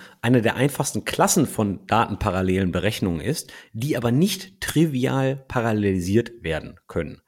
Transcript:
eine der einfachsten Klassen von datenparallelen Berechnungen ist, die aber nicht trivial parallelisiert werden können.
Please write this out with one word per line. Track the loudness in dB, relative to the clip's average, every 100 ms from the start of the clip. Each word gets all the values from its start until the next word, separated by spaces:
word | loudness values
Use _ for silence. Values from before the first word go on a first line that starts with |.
| -16 -4
eine | 2 4
der | 4 2
einfachsten | 0 0 -4 -4
Klassen | -4 0 2 4 2
von | 0 -2 -2 0
datenparallelen | 0 0 -2 -2 0 2 2 0
Berechnungen | 0 -2 -2 -2 -2
ist, | -4 -6 -8 -18 -14
die | -8 -4 -2
aber | 0
nicht | 2 2 0 -10 -10
trivial | -2 2 2 2 0 0 0 -2 -4
parallelisiert | -2 0 2 2 0 2 2 2 -4
werden | -6 -4 -6 -16 -10
können. | -6 -6 -10